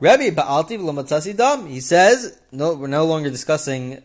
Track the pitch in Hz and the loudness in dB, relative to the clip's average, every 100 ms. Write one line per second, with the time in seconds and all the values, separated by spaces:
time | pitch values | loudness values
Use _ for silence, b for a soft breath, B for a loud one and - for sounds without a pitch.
0 | 147 269 262 156 143 143 160 226 175 143 | 4 4 2 -2 0 0 -2 -6 -6 -6
1 | 139 151 175 202 254 285 175 127 127 170 | -2 -2 -2 0 2 0 -4 -8 0 6
2 | 190 254 240 - _ 131 156 156 135 143 | 6 6 0 -14 _ -6 -4 -4 -4 0
3 | 160 160 147 123 - 156 143 131 127 131 | 0 0 -4 -6 -2 -2 -2 -6 -8 -12